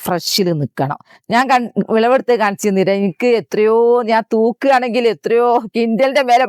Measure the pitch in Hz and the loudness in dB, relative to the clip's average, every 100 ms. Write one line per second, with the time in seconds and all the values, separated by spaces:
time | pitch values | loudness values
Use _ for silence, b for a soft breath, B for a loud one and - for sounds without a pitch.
0 | - 175 - - 180 160 139 - 139 143 | -2 -6 -4 -2 -2 -2 -4 -6 -6 -8
1 | b b - 226 262 254 233 - - 226 | b b -4 -2 2 0 0 -4 -2 0
2 | 233 262 - 233 214 202 208 190 185 202 | 2 2 0 0 0 -2 -2 0 0 0
3 | 202 - 247 226 151 202 214 226 233 240 | -2 -2 0 0 -2 0 2 2 2 2
4 | 226 226 220 220 226 - 277 262 247 233 | 2 -2 0 0 0 0 0 0 0 0
5 | 233 190 214 233 240 240 226 226 233 220 | 0 -2 -2 0 2 0 -2 -4 -2 0
6 | 262 262 254 240 | 0 0 2 2